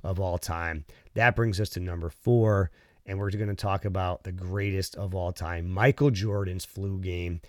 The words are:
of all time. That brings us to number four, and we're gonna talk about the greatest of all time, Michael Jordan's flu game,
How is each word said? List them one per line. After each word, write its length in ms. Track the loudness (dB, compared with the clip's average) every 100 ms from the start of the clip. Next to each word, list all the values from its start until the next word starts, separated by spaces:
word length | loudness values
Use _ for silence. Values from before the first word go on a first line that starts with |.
of 160 | -4 -2
all 200 | 0 -2
time. 460 | -2 -4 -4 -4 -8 -18 -8
That 220 | 2 2 4
brings 240 | 2 0
us 100 | -2
to 100 | -4
number 280 | -6 -4 -6
four, 600 | -2 4 6 6 4 2 -2 _ _
and 140 | -8 -4
we're 120 | -2
gonna 240 | -2 -2
talk 300 | -2 0 0
about 380 | 0 0 0 -2
the 80 | -6
greatest 640 | -8 -4 -2 0 -2 -4
of 180 | -4 -4
all 200 | -2 -2
time, 360 | -4 -4 -4 -2
Michael 420 | 4 4 6 4
Jordan's 540 | 4 0 0 -2 -4
flu 360 | -8 -6 -4 -4
game, 400 | -4 -4 -4 -6